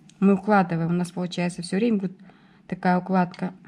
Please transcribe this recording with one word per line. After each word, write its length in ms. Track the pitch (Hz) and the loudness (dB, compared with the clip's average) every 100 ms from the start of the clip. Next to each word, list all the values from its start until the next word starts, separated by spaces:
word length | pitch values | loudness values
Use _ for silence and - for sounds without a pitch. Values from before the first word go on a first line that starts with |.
| - _ | -20 _
Мы 140 | 196 | 4
укладываем, 580 | 190 208 202 180 165 165 | 4 4 2 2 0 -2
у 20 | |
нас 180 | 175 175 | -2 -4
получается 500 | 180 180 180 175 175 | -6 -6 -4 -4 -6
всё 160 | 170 190 | -6 -2
время 220 | 240 208 | 0 0
будет 180 | 185 - - - _ _ - | -2 -8 -18 -20 _ _ -12
такая 320 | 185 185 180 | -4 0 0
укладка 540 | 180 190 175 - 185 - | 2 0 0 -4 -10 -10